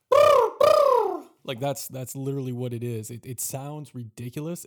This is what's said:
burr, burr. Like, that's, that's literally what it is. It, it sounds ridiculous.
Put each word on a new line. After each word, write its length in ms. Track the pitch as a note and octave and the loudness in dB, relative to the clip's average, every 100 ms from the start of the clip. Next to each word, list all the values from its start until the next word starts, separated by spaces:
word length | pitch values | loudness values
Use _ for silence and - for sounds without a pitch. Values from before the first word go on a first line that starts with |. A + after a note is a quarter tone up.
| _ | _
burr, 400 | C#5 D5+ C5+ A4+ - | 6 6 6 4 4
burr. 640 | D5 D5+ C#5 B4 G#4 F4 - _ | 6 6 6 4 2 -4 -10 _
Like, 160 | - B2 | -10 -4
that's, 280 | C#3 C3+ - | -4 -4 -8
that's 280 | B2+ B2+ C#3 | -10 -10 -8
literally 360 | C3+ C#3 B2+ | -6 -4 -4
what 220 | A#2+ B2 | -4 -6
it 100 | A#2 | -4
is. 280 | A#2+ A2+ A2 | -6 -6 -8
It, 120 | A#2+ | -12
it 160 | C3 A#2+ | -10 -8
sounds 540 | - C#3 C#3+ D3+ D3 | -6 -8 -10 -12 -12
ridiculous. 720 | - A2+ - A#2+ D3 D#3 E3+ | -14 -14 -10 -10 -8 -8 -10